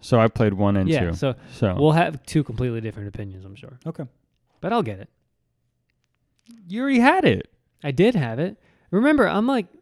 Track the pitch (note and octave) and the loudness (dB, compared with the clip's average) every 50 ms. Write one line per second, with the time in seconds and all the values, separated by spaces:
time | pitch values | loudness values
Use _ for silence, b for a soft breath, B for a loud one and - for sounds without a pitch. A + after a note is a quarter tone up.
0 | - - B2+ A#2 A2+ A2+ - - A#2 G#2 G2 F#2 G#2 G2+ G2+ G2 F#2 - D#3+ C3+ | -4 0 2 4 4 4 2 2 0 0 0 0 0 0 2 2 0 0 0 0
1 | F#2+ E2+ E2 E2+ - C3+ A#2+ - - - - - B2 G2 F2+ - C#3+ D#3 D3+ E3 | 0 -2 -4 -4 -4 -4 -4 -6 -12 -20 -6 -4 -2 -2 0 2 2 2 4 2
2 | F3 D#3+ D#3 C3 _ - - D#3 C#3 - A2 G#2 B2+ B2 A2+ A2+ A2 A2 G2+ A2 | 0 0 -4 -10 _ -4 -2 -2 -2 -2 -6 -6 -6 -6 -6 -6 -8 -10 -10 -10
3 | G2+ G2+ G2 - G#2 G2 F#2+ F#2 F#2+ G2 G2 - - A#2 B2+ B2 - D#3+ E3 - | -12 -12 -12 -12 -14 -14 -14 -18 -20 -20 -20 -20 -20 -20 -20 -16 -14 -14 -12 -12
4 | D3+ A#2+ _ _ _ _ _ _ _ _ _ _ - F#3 A3+ A#3+ F3 A2+ G2+ F#2 | -14 -16 _ _ _ _ _ _ _ _ _ _ -6 -4 -2 -2 -2 -4 -8 -12
5 | G#2 - _ _ _ _ _ _ _ _ _ _ _ _ _ _ _ _ _ _ | -16 -20 _ _ _ _ _ _ _ _ _ _ _ _ _ _ _ _ _ _
6 | _ _ _ _ _ _ _ _ _ _ A#3 A3+ G3 E3+ F#3+ A3+ C4 C#4 C4+ A#3+ | _ _ _ _ _ _ _ _ _ _ -20 -20 -18 -12 -8 -4 -2 2 2 6
7 | A#3+ C#4 E4+ F#4+ D#4+ D3+ G#2 - - _ _ _ _ _ _ _ - C#3+ C3 C3 | 6 6 6 4 4 2 2 0 -4 _ _ _ _ _ _ _ -8 -6 2 2
8 | F#3 A#3+ B3+ F#3 C3 A2+ A2 B2 E3 F#3+ G#3+ _ _ _ _ _ _ - F3 G3 | 2 4 4 0 -2 -2 -4 -4 -6 -6 -6 _ _ _ _ _ _ -4 -2 0
9 | B3 D4 D#4 C#4 A3 E3+ D#3+ G3 A3 B3+ C#4 A#3+ F3+ - _ _ | 2 2 4 4 2 2 2 0 0 0 -2 -2 -4 -6 _ _